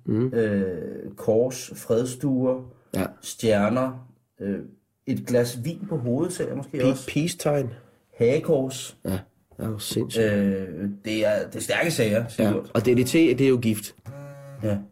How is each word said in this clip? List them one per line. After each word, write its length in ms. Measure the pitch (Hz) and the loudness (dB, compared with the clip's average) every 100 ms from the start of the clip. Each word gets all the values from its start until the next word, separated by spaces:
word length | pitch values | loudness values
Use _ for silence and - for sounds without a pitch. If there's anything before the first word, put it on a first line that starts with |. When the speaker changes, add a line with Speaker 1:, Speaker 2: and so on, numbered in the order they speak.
| - | -2
Speaker 1:
Mhm. 220 | 110 127 | 0 2
Speaker 2:
øh, 800 | 120 110 101 95 85 - - - 101 | 2 2 2 0 -2 -8 -10 -12 -6
kors, 560 | - 110 127 127 - - | 2 4 4 0 -12 -10
fredstuer, 840 | - 117 127 127 143 131 127 127 127 - _ - | -2 0 0 -2 0 2 2 0 -6 -20 _ -4
Speaker 1:
Ja. 100 | 92 - | -4 -6
Speaker 2:
stjerner, 840 | - - 113 104 104 123 131 127 - _ _ - | -14 -4 2 4 4 2 -2 -4 -14 _ _ -10
øh, 180 | 98 92 - - _ _ - | -6 -6 -8 -18 _ _ -6
et 180 | 107 - | -4 0
glas 320 | 120 120 123 | 2 2 -2
vin 220 | 127 170 - | -6 -6 -6
på 80 | 160 | -4
hovedet, 360 | 120 127 170 | -2 0 -2
ser 140 | 175 156 | -4 -6
jeg 100 | 131 | -6
måske 200 | 139 143 | -8 0
Speaker 1:
Pe-, 80 | 127 | 2
Speaker 2:
også. 160 | 135 - | 0 -2
Speaker 1:
peace-tegn. 560 | 147 170 - 156 147 127 - - _ _ - | -2 -2 -2 0 0 -2 -8 -20 _ _ 0
Speaker 2:
Hagekors. 800 | 120 147 170 143 131 - - - - | 2 2 2 2 0 -6 -12 -10 -4
Speaker 1:
Ja, 40 | 95 - _ _ - | -4 -6 _ _ -8
det 80 | 110 | -6
er 40 | |
jo 100 | 107 | -6
sindssygt. 460 | - 113 - 113 110 | -4 -2 -2 2 2
Speaker 2:
Øh, 640 | 104 101 95 95 78 101 101 110 | 4 2 0 -4 -6 -6 -6 -4
det 200 | 107 104 | 0 2
er, 200 | 104 - | 2 -2
det 80 | - | -6
er 40 | |
stærke 320 | - 104 165 | -2 0 0
sager, 260 | - 110 107 | 2 2 2
Speaker 1:
Ja, 60 | 120 | 0
Speaker 2:
Sigurd. 420 | - 107 107 - | 0 2 2 0
Speaker 1:
og 120 | 113 110 | 0 4
D 40 | 123 | 4
D 100 | 123 | 4
T, 80 | |
det 280 | 165 160 127 | 4 4 6
er 80 | 135 | 4
jo 80 | 127 | 4
gift. 380 | 117 104 - - - - - - - - | 2 0 -4 -16 -18 -16 -16 -18 -18 -6
Speaker 2:
Ja. 140 | 107 101 101 | -2 -2 -2